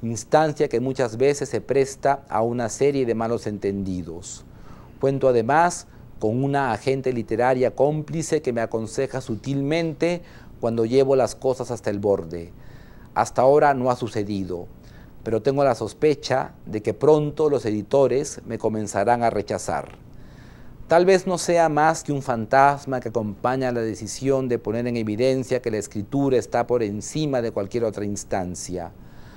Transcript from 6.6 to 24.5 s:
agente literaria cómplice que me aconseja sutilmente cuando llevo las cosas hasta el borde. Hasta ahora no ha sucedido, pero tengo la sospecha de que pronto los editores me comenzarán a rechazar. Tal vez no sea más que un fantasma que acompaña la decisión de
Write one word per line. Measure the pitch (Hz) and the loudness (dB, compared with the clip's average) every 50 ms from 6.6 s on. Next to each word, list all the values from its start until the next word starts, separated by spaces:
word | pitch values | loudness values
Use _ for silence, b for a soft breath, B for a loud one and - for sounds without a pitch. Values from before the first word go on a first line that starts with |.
| 135 123 113 | 0 0 -2
agente | 107 - 131 135 135 131 131 127 | -2 -2 -2 -2 -2 -2 -2 -2
literaria | 117 104 - 113 107 120 127 131 127 127 113 - | -2 -4 -4 -2 0 2 2 2 2 2 0 2
cómplice | - 131 147 156 156 151 - 143 165 156 - 165 151 - | 2 2 2 2 -2 -6 -6 -6 -6 -4 -2 -2 -2 0
que | 131 120 | -2 -2
me | 117 | -2
aconseja | 113 110 - 113 113 107 - - 135 127 - 131 | -2 -2 -2 -4 -4 -4 -4 -4 -4 -2 -4 -6
sutilmente | - - 113 104 - 131 139 139 139 143 156 170 170 165 147 - 165 170 175 170 175 B B B B B B - | -6 -6 -8 -6 -4 -4 -2 -2 0 0 0 0 -2 -2 -2 -2 -2 -2 -2 -2 -6 B B B B B B -4
cuando | - 117 117 117 113 | -4 -2 0 0 0
llevo | 113 127 135 135 135 139 | 2 4 4 4 4 4
las | 131 120 107 - | 4 2 2 -2
cosas | - - 131 127 - 123 - | -2 -2 -2 -2 -2 -4 -8
hasta | 123 110 - 113 | -8 -6 -4 -4
el | 101 104 | -4 -2
borde. | 101 104 98 92 87 80 85 85 85 87 - B B B B B B B B B B B B | 2 2 2 0 0 -6 -10 -10 -10 -12 -16 B B B B B B B B B B B B
Hasta | - 120 - - - 123 | 0 0 0 2 4 6
ahora | 135 143 151 151 143 139 | 6 6 6 6 4 4
no | 127 123 127 | 2 2 0
ha | 123 | 0
sucedido, | - 127 107 - 110 104 101 104 98 95 87 90 87 - - - B B B B B B B B B - | 0 -2 -6 -4 -4 -4 -4 -4 -4 -4 -6 -6 -8 -10 -12 -16 B B B B B B B B B -6
pero | 113 110 110 - | -2 -2 0 0
tengo | 139 135 139 143 | 0 2 4 4
la | 135 120 | 2 2
sospecha | - 117 98 - - 147 156 143 139 - - 131 131 143 - - - - | 2 -2 -8 -4 0 2 2 2 2 -2 -2 -2 -2 -2 -4 -10 -18 -14
de | - 98 107 104 | -8 -8 -4 -2
que | 113 104 | -4 -4
pronto | - - 147 156 151 151 147 143 - 156 151 | 2 4 6 6 6 4 0 -2 0 0 2
los | 143 120 107 | 2 0 0
editores | 113 107 107 101 - - 139 139 123 120 135 151 - - - - | -2 -4 -4 -4 2 4 4 4 4 2 0 -2 -4 -10 -14 -12
me | - 113 107 | -10 -8 -2
comenzarán | - 110 107 107 107 98 - 101 101 110 120 120 117 | -2 -2 -2 -2 -6 -4 0 0 4 4 4 4 2
a | 113 | 0
rechazar. | - 104 98 - 110 90 - - 85 71 - - - - - - B B B B B B B B B B B B B B - - | 0 0 -2 -2 -4 -6 -4 -4 -4 -4 -6 -8 -14 -18 -20 -20 B B B B B B B B B B B B B B -2 4
Tal | 160 175 180 | 4 6 6
vez | 185 196 185 185 | 6 6 4 4
no | 190 180 | 0 -4
sea | 170 - - 170 170 165 160 | -4 0 2 2 4 4 4
más | 147 147 151 160 165 160 - | 4 4 4 2 2 0 -2
que | - 147 | -4 -4
un | 139 135 | -4 -2
fantasma | - 123 113 110 - 131 135 135 143 143 135 - 131 131 127 | -2 -2 -2 -2 2 4 6 6 6 4 2 -4 -6 -6 -4
que | - 117 | -4 -4
acompaña | 107 117 110 107 98 - - 120 131 131 131 127 123 | -4 -2 -4 -4 -6 -4 -2 -2 0 0 -2 -2 -2
la | 117 113 | -2 -2
decisión | 113 104 - 110 98 - - 127 139 135 131 131 | -4 -4 -6 -8 -10 -8 -4 0 0 0 0 0
de | 123 | 0